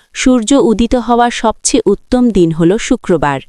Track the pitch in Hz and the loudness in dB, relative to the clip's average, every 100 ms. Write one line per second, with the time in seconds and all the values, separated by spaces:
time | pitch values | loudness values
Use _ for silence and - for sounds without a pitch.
0 | _ - 262 254 214 277 220 208 233 254 | _ -2 0 0 2 2 2 0 0 -2
1 | 226 233 240 - 220 - - 262 - 202 | 0 0 0 0 -4 -4 -2 -2 0 -2
2 | - 254 240 196 165 160 170 220 - 254 | -2 0 0 2 0 2 0 0 -2 -4
3 | - 165 147 135 | 0 -2 -2 -4